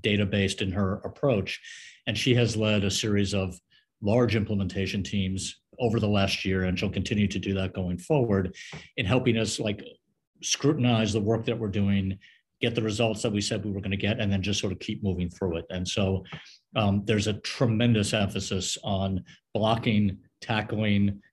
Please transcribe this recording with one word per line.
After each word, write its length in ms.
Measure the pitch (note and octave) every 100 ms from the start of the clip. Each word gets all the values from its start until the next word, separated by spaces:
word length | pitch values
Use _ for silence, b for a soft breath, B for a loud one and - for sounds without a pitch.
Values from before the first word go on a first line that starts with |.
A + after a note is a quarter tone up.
data-based 640 | A2 G#2 G2+ G2+ G2 -
in 100 | G2
her 220 | F#2+ F#2+ G#2
approach. 560 | - - C#3+ G#2+ F#2 - B B B B -
And 100 | G#2+
she 160 | C3+
has 220 | B2 A#2 A2+
led 260 | A2 G#2+
a 80 | G2
series 440 | - A2 G2+ G2
of 220 | G2+ F#2+ F2 _ b b -
large 320 | G#2 A#2 A#2+
implementation 680 | A2 G2+ G#2 F#2 G2 F#2+ G#2
teams 580 | F#2+ G2+ F#2+ F#2+ - - _ -
over 220 | A#2+ G#2+
the 80 | G#2
last 340 | G#2 F#2+ -
year, 220 | F#2+ F#2+
and 140 | F#2 F#2
she'll 100 | G2+
continue 380 | G2 F2+ G#2 G2+
to 120 | G2
do 140 | F#2
that 220 | G2 F#2+
going 240 | - F2+ F2
forward 560 | - D3+ A#2 G2 A#2 B B B B -
in 80 |
helping 320 | G2+ B2+ B2 A2+
us, 240 | G#2+ -
like, 240 | A2 G#2 - - _ _ _ _
scrutinize 680 | - - C#3 D#3 A#2+ A2+ A2
the 80 | A2
work 240 | G2+ A2+
that 140 | A2+ A2+
we're 100 | G#2+
doing, 500 | G2+ G2+ G2 F#2+ F#2+ B B _ -
get 120 | A#2+
the 80 | A#2
results 400 | A2 G#2 A2+ G#2
that 100 | A#2+
we 80 | G#2
said 200 | G2+ A2
we 80 | G#2
were 100 | F#2+
gonna 160 | F#2 G2
get, 240 | G2+ B2
and 120 | G#2
then 100 | G2
just 180 | F#2 G2
sort 120 | G2+
of 60 | F#2
keep 240 | - G#2
moving 260 | G2 F2 F2
through 300 | - F#2+ E2
it. 80 | -
And 160 | F2+ F#2
so, 380 | - F#2+ F#2+ B B B B _ A#2+
um, 260 | G2+ G2+
there's 220 | G2+ G#2+ G#2+
a 140 | G#2
tremendous 760 | - - B2 G#2+ A#2+ A2+ G2+
emphasis 640 | A2+ G2 G2 - F#2+ F2+ -
on 400 | - F#2+ F#2+ F#2+ - B _
blocking, 640 | G#2+ A2 A#2 A#2+ G#2 G2+ F#2 - -
tackling, 800 | - A2 G#2+ G#2+ G#2+ G2+ G2+ G2+ B